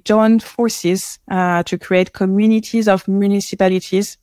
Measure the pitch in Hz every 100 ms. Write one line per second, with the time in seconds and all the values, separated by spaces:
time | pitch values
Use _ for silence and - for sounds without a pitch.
0 | - 214 220 226 - - 233 - 175 185
1 | - - - 185 180 175 170 180 - 185
2 | 185 - 190 196 214 220 220 226 214 190
3 | - 196 202 202 - - 190 185 - 190
4 | 208 -